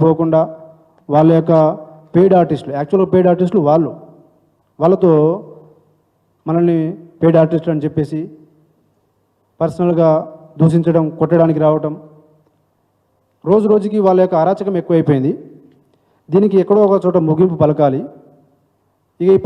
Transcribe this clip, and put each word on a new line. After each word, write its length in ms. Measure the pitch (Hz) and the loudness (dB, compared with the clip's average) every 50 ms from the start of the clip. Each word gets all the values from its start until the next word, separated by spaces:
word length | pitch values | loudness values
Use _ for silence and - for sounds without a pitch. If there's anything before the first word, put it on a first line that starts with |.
| 160 | 2
పోకుండా 380 | 160 160 160 165 160 160 160 165 - - - - - - _ _ _ _ _ _ - 143 | 0 2 0 -2 0 0 0 0 -2 -6 -16 -20 -20 -20 _ _ _ _ _ _ -2 0
వాళ్ళ 160 | 151 156 165 165 165 | 2 4 4 2 2
యొక్క 140 | 160 170 165 160 156 156 180 - - - - - _ _ - | 2 2 2 2 2 0 -2 -6 -12 -20 -20 -20 _ _ 0
పెయిడ్ 200 | 170 185 190 185 180 | 2 2 4 4 2
ఆర్టిస్టులు, 340 | 170 170 165 131 - 139 143 139 | 2 0 -4 -8 -8 -10 -8 -8
యాక్చువల్‌గా 300 | 151 - - 190 190 190 180 | -6 -2 -2 -2 0 0 0
పెయిడ్ 140 | 185 180 180 | 2 2 2
ఆర్టిస్టులు 300 | 175 180 185 175 220 202 147 143 | 2 0 -2 -2 0 0 0 2
వాళ్ళు, 220 | 151 170 160 123 - - - - - - _ _ _ _ _ _ _ _ _ _ _ - | 0 0 0 -4 -8 -14 -20 -20 -20 -20 _ _ _ _ _ _ _ _ _ _ _ -2
వాళ్ళతో 300 | 156 170 196 185 190 175 160 151 151 160 175 208 - - - - - _ _ _ _ _ _ _ _ _ _ _ _ _ _ _ _ | 0 0 0 2 2 2 2 2 2 0 -2 -4 -10 -16 -20 -20 -20 _ _ _ _ _ _ _ _ _ _ _ _ _ _ _ _
మనల్ని 300 | 156 160 170 170 170 170 160 156 160 190 - - - _ _ | -4 -2 0 0 0 0 -2 -2 -6 -8 -12 -18 -20 _ _
పెయిడ్ 160 | 160 165 165 160 | 0 2 4 2
ఆర్టిస్టులు 320 | 160 156 170 151 - 170 160 | 2 2 -2 -4 -4 -4 -6
అని 80 | 151 143 | -4 -6
చెప్పేసి 340 | 151 156 156 147 139 160 156 170 202 - - - _ _ _ _ _ _ _ _ _ _ _ _ _ _ _ _ _ _ _ _ _ _ _ | -6 -4 -6 -6 -6 -6 -10 -10 -12 -16 -20 -20 _ _ _ _ _ _ _ _ _ _ _ _ _ _ _ _ _ _ _ _ _ _ _
పర్సనల్గా 480 | 165 160 - - 180 175 170 165 165 160 156 160 - - - - - - - 143 | -6 -6 -4 -2 -2 0 0 2 2 2 2 0 -4 -8 -16 -20 -20 -20 -2 0
దూషించడం, 460 | 160 165 160 170 156 170 165 165 160 151 160 - | 0 2 2 2 0 0 0 0 -2 -2 -4 -6
కొట్టడానికి 400 | 156 147 175 170 165 160 156 151 156 | -2 0 2 2 2 2 0 0 0
రావటం, 300 | 151 156 156 151 151 156 185 - - - - _ _ _ _ _ _ _ _ _ _ _ _ _ _ _ _ _ _ _ _ _ _ _ _ - | 0 0 -2 -4 -8 -10 -12 -18 -20 -20 -20 _ _ _ _ _ _ _ _ _ _ _ _ _ _ _ _ _ _ _ _ _ _ _ _ -2
రోజు 200 | - 196 220 208 208 | 0 0 2 2 2
రోజుకి 260 | 214 208 190 214 214 214 196 | 0 0 0 -2 -4 0 2
వాళ్ళ 140 | 190 185 185 185 | 2 2 2 2
యొక్క 120 | 185 180 160 | 0 0 0
అరాచకం 340 | 160 175 196 - 202 202 190 175 | 0 0 -2 -4 -4 -6 -6 -6
ఎక్కువైపోయింది. 520 | 165 - 170 160 156 - 147 135 127 151 233 - - - - - _ _ _ _ _ _ _ _ _ _ _ _ _ - 151 | -2 0 -2 0 2 0 0 0 -2 -4 -6 -6 -12 -20 -20 -20 _ _ _ _ _ _ _ _ _ _ _ _ _ -2 0
దీనికి 220 | 196 208 202 185 190 | 0 0 2 0 0
ఎక్కడో 200 | 175 185 202 214 208 | 0 2 2 2 2
ఒక 100 | 190 196 190 - | 2 2 0 0
చోట 120 | 180 175 185 160 156 | 0 0 0 0 0
ముగింపు 260 | 156 156 185 185 165 160 | 0 0 0 0 0 0
పలకాలి. 380 | 160 151 151 156 147 139 131 135 233 - - - _ _ _ _ _ _ _ _ _ _ _ _ _ _ _ _ _ _ _ _ | 0 0 0 0 0 0 0 -4 -8 -12 -18 -20 _ _ _ _ _ _ _ _ _ _ _ _ _ _ _ _ _ _ _ _
ఇక 80 | 170 185 190 | 0 2 2
ఈ 20 | 185 185 | 2 2